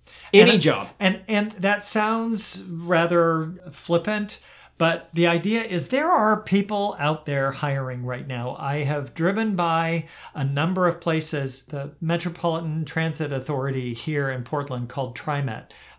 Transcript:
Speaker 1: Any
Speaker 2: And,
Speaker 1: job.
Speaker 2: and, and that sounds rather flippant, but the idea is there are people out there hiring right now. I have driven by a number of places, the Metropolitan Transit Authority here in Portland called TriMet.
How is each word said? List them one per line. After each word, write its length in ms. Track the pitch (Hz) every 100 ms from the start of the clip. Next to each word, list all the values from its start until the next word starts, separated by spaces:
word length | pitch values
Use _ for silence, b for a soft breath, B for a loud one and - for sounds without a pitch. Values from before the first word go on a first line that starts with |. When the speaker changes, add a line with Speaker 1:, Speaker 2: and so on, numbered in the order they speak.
| B B B
Speaker 1:
Any 200 | 202 226
Speaker 2:
And, 80 | 214
Speaker 1:
job. 260 | 147 107 101 -
Speaker 2:
and, 200 | 190 202 -
and 240 | 208 214
that 320 | 196 196 202
sounds 800 | - 220 214 226 226 220 - 185 190
rather 880 | 165 170 170 170 170 165 160 160 180 165
flippant, 640 | - - 170 202 214 208 - b b b -
but 300 | 220 - -
the 140 | 160 170
idea 360 | 170 196 226
is 260 | 220 175 131
there 200 | 269 320
are 300 | 320 214 214
people 540 | - 196 196 208 202 202
out 260 | 147 156 -
there 240 | 139 135
hiring 540 | 131 147 139 127 123
right 220 | 123 127 135
now. 260 | 123 127 -
I 240 | 139 147
have 280 | 139 147 139
driven 440 | - 170 202 220 185
by 500 | 170 165 165 165 160 B B
a 100 | 175
number 420 | 135 139 170 185 180
of 140 | 170
places, 640 | 170 160 156 147 135 - -
the 220 | 143 143 -
Metropolitan 840 | 160 170 175 165 170 165 165 156
Transit 480 | 151 160 160 156 147
Authority 600 | 135 131 139 135 131 123
here 380 | 117 - 151 135
in 140 | 127
Portland 440 | 120 147 139 123 120
called 300 | - 127 -
TriMet. 460 | - 147 135 107 - B B